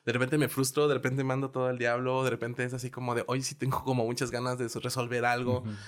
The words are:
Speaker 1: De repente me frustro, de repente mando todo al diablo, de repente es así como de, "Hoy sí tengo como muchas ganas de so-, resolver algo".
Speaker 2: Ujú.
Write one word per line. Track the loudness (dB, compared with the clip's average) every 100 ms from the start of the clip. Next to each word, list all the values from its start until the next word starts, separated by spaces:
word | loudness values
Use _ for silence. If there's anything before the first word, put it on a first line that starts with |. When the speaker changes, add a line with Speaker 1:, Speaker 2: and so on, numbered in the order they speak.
Speaker 1:
De | -2
repente | 0 2 2
me | 2
frustro, | 2 0 4 4
de |
repente | 4 0 0
mando | 0 0 -2
todo | 0 0
al | 0
diablo, | 0 0 0 2
de | 2
repente | 0 -4 -2
es | -4
así | -4 -6
como | -6 -4
de, | -2 0
"Hoy | -2
sí | -2 -2
tengo | 0 0
como | 2 2
muchas | 2 0 -2
ganas | -2 -2 -2
de | -4
so-, | -4
resolver | -4 -4 -2 0
algo". | 2 2 2 0
Speaker 2:
Ujú. | -2 -8